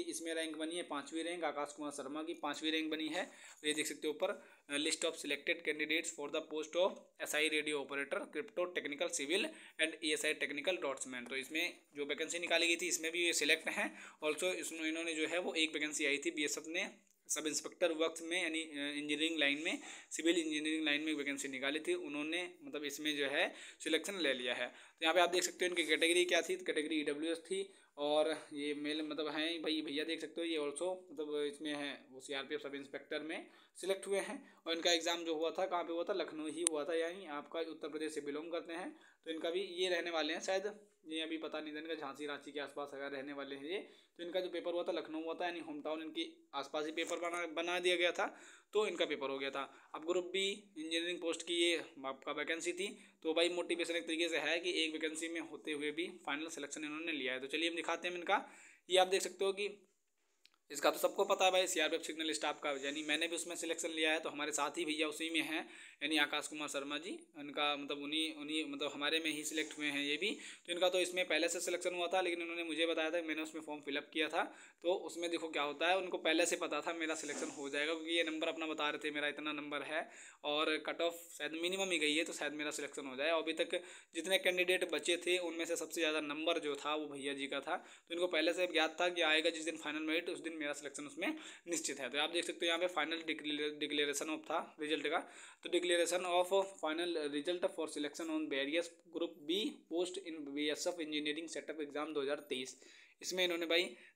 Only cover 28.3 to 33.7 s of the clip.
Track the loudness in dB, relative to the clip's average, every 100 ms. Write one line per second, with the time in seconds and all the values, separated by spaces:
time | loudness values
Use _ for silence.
28.3 | 0 -6 -4 -4 -2 -2 -2 -2 -4 -2
29.3 | 0 0 0 0 0 -2 -2 -2 -4 -4
30.3 | -4 -2 0 0 0 -2 -2 -6 -8 -4
31.3 | -2 -2 -4 -6 -4 -4 -8 -12 -16 -8
32.3 | -6 -4 -6 -4 -8 -8 -12 -6 -6 -4
33.3 | -8 -10 -18 -20